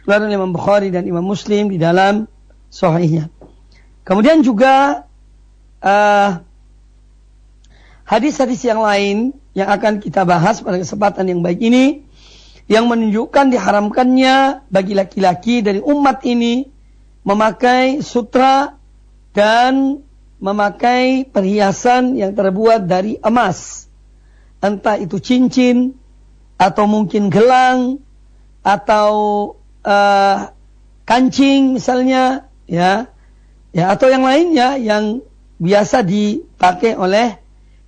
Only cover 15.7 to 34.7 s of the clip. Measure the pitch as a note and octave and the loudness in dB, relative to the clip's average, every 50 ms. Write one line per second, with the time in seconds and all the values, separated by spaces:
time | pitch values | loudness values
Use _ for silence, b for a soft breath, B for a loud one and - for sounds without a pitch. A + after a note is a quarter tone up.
15.7 | G3 G3 - D4 D4 D4 C#4 C4+ B3 - - B3 A#3+ A#3+ A#3 A#3 A#3 B3 C4+ - | -2 -2 -2 -2 0 2 2 0 0 0 -2 -2 -2 0 0 0 -2 -2 -4 -8
16.7 | - _ _ _ _ _ _ _ _ _ _ F#3+ G3+ G#3 G#3+ A3 G#3+ - - B3 | -12 _ _ _ _ _ _ _ _ _ _ -4 -2 0 0 -2 -2 0 0 0
17.7 | B3 B3+ B3+ C4 C4 D4+ A3 - - A#3+ A#3 - - B3+ B3+ C4+ C4+ C4+ C#4 C#4+ | 2 2 2 0 -2 -4 -8 -4 -2 -2 -2 0 0 2 2 4 2 2 0 -2
18.7 | - - _ _ _ _ _ _ _ _ _ _ _ G3+ G#3 G#3+ A3 A#3 A#3+ B3+ | -8 -16 _ _ _ _ _ _ _ _ _ _ _ 0 2 2 4 2 2 2
19.7 | C4 C4+ C4+ C4+ C#4 C#4+ C#4+ _ _ _ _ _ _ _ G3 F#3+ G3+ G#3 G#3 G#3 | 2 0 0 -2 -4 -6 -10 _ _ _ _ _ _ _ -8 -6 -4 -2 -2 -2
20.7 | G3+ G3+ - A#3+ B3 B3+ B3+ B3+ C4 C4 C4+ C4+ - G#3+ G3 F#3 G3+ G#3 G3+ G3 | -2 -2 -2 0 0 2 2 0 0 -2 -4 -4 -2 -2 -2 0 0 0 0 0
21.7 | F#3 - - B3 B3 B3+ B3+ B3+ C4 B3+ G3+ F#3+ G3 G#3 G3+ F#3+ F#3 F#3+ A3 A3+ | -2 0 0 2 2 2 2 0 -2 -2 -4 -4 -2 -2 -2 -2 -2 0 2 2
22.7 | A3+ A3+ G3 E3+ F#3 F#3 F#3+ G#3+ A3 - - A3 A3+ B3 A#3 F#3+ E3+ - - - | 2 2 2 0 -2 -2 -2 -4 -6 -4 -4 -2 0 0 0 0 -4 -6 -10 -16
23.7 | - - - _ _ _ _ _ _ _ _ _ _ _ _ _ _ _ - G3 | -20 -20 -20 _ _ _ _ _ _ _ _ _ _ _ _ _ _ _ -4 -4
24.7 | G#3 G3 - A#3 G#3 G3+ G3 E3 G#3 G3 - - B3 B3 B3+ B3 - B3+ B3+ B3 | -4 -2 -2 -4 -2 -2 -4 -6 -8 -8 -4 -2 0 2 2 0 2 2 2 2
25.7 | B3 A#3+ B3+ B3+ C4 - _ _ _ _ _ _ _ _ _ _ _ - F3+ G3 | 2 2 0 -2 -4 -10 _ _ _ _ _ _ _ _ _ _ _ -2 -2 0
26.7 | - - G#3+ G#3 G#3+ G#3+ G#3+ E3 - A3 G#3 G3+ D#3+ G3 A3+ B3 B3+ B3+ B3+ B3+ | 0 0 0 0 0 0 -2 -2 -2 -2 -2 0 2 2 4 4 4 4 4 2
27.7 | B3+ B3+ B3+ B3 C4 C#4+ - _ _ _ _ _ _ _ _ _ _ _ _ F#3 | 2 0 -2 -4 -6 -8 -12 _ _ _ _ _ _ _ _ _ _ _ _ -2
28.7 | G3+ G3+ G3+ - A3 G#3+ G#3 G#3 G#3+ G#3 G#3 G#3 G#3 G#3 G#3 G#3 - - _ _ | -2 0 0 0 0 2 2 2 0 0 -2 -2 -2 -4 -4 -6 -10 -16 _ _
29.7 | _ _ - G#3 G3+ G3+ G3+ G3+ G3+ G3 G3 G3 G3 G3 G3+ - - - _ _ | _ _ -4 0 0 2 2 2 2 2 2 2 0 -2 -4 -10 -16 -20 _ _
30.7 | _ _ _ _ _ _ _ - A3 B3 C4 B3+ C4 - C#4 C#4 C#4 C#4 C4+ C4 | _ _ _ _ _ _ _ -2 0 2 2 0 2 2 2 4 4 2 2 2
31.7 | C4 B3 - - B3+ B3+ B3+ B3+ C4 C4 C4 B3+ C4 C4+ - - _ _ _ - | 0 -2 -2 -2 -2 0 0 0 0 2 0 0 -2 -4 -8 -16 _ _ _ -8
32.7 | F3+ E3 F3 F#3 G3 G#3+ B3 - - _ _ _ _ _ _ _ _ _ _ _ | -4 0 0 0 0 0 -4 -8 -14 _ _ _ _ _ _ _ _ _ _ _
33.7 | - E3+ E3+ F#3 G3+ G3 - C4 C4 C4 C4 C4 C4 D4 E4+ F4+ E4 C#4 A#3+ B3+ | -4 -2 0 0 0 2 2 2 4 2 2 2 2 2 2 2 2 2 0 0